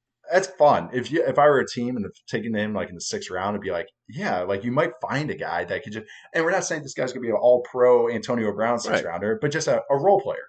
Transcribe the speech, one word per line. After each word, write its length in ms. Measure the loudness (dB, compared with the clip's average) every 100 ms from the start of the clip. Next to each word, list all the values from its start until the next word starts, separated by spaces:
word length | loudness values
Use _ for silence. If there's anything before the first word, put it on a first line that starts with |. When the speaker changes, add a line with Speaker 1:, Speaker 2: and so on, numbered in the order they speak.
| _ _ 0
Speaker 1:
that's 160 | 0 0
fun. 440 | 4 6 4 0
If 180 | -6 -2
you, 140 | -2 0
if 120 | 4
I 80 | 6
were 100 | 6
a 60 | 2
team 300 | -4 -4 -4
and 80 | -8 -10 -8
taking 260 | -6 -2
him, 200 | -2 -2
like, 160 | -4 -6
in 40 |
the 60 | -8
sixth 300 | -8 -8 -6
round, 240 | -4 -4
it'd 80 | -4
be 80 | -4
like, 160 | -4 -6 _ -14
yeah, 320 | -8 -4 -2
like, 200 | -2 -4
you 80 | -2
might 180 | 0 -2 -4
find 300 | -6 -4 -4
a 40 |
guy 300 | -6 -6 -4
that 180 | -4 -6
could 120 | -8
just, 100 | -12 -12 -20 -6
and 100 | -2
we're 60 | 0
not 140 | 0 -2
saying 160 | -6
this 100 | -8
guy's 200 | -6 -6
gonna 100 | -4
be 80 | -2
an 60 | 2
all-pro 680 | 4 4 2 4 6 6 4
Antonio 420 | -2 -2 -2 0
Brown 260 | 0 0 0
sixth 260 | 0 -2
Speaker 2:
Right. 60 | -2
Speaker 1:
rounder, 280 | -4 -2 0
but 100 | -2
just 180 | -2 0
a, 120 | 0 0
a 60 | 2
role 220 | 4 2
player, 220 | 0 -8